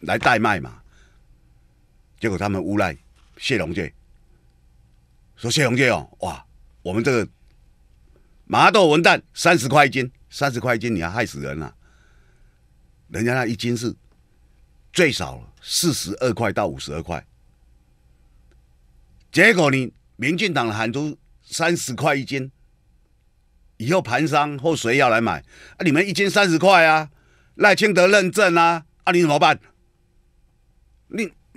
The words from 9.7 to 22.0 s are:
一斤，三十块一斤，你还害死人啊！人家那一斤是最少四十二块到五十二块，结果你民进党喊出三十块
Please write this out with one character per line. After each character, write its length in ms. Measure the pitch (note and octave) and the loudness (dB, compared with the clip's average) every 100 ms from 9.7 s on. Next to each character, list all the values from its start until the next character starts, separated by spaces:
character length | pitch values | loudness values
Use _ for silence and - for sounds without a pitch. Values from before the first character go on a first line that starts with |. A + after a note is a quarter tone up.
| D3 C#3 | 2 4
一 40 | |
斤， 200 | C3+ B2+ - _ | 0 -6 -10 _
三 200 | - C#3+ | -6 -4
十 120 | A#2+ | -4
块 140 | B2 A#2 | -4 -4
一 40 | |
斤， 160 | A#2+ G2+ | -2 -4
你 60 | |
还 80 | E2 | -4
害 160 | G#2+ A2+ | -6 -6
死 160 | C#2+ | -8
人 200 | C#2 D2+ | -10 -10
啊！ 140 | C#2 - _ _ _ _ _ _ _ _ _ _ _ _ _ | -12 -16 _ _ _ _ _ _ _ _ _ _ _ _ _
人 160 | - A#2 | -6 -2
家 80 | |
那 120 | C3 A#2 | -2 -4
一 80 | |
斤 220 | A2+ A#2+ A#2+ | -4 -4 -4
是 180 | A#2 - _ _ _ _ _ _ _ _ _ | -6 -10 _ _ _ _ _ _ _ _ _
最 180 | - D#3+ | 0 0
少 420 | A2 C#2+ B1 A1+ _ | 0 -8 -10 -20 _
四 320 | - - F3 | -8 -4 -2
十 220 | A#2+ E2+ G2+ | -4 -6 -4
二 120 | B2+ | -4
块 200 | G#2+ A2+ | -2 -4
到 140 | G2 G2 | -2 -4
五 120 | C2+ | -6
十 140 | - | -10
二 100 | D#2 | -10
块， 220 | E2 D2+ - _ _ _ _ _ _ _ _ _ _ _ _ _ _ _ _ _ _ _ _ | -8 -10 -12 _ _ _ _ _ _ _ _ _ _ _ _ _ _ _ _ _ _ _ _
结 240 | - G#3 | 4 4
果 160 | F#3 D3 | 4 2
你 220 | C3+ B2 - _ - | 0 -4 -10 _ -8
民 200 | B2+ E3+ | -4 -2
进 160 | G#3 | -2
党 180 | C#3+ A#2 | -2 -4
喊 220 | G#2 A2+ | -4 -4
出 240 | C3+ D3+ - _ _ | -4 -6 -8 _ _
三 340 | _ - E3 E3+ | _ -4 -2 -2
十 180 | - | -6
块 220 | A#2+ | -4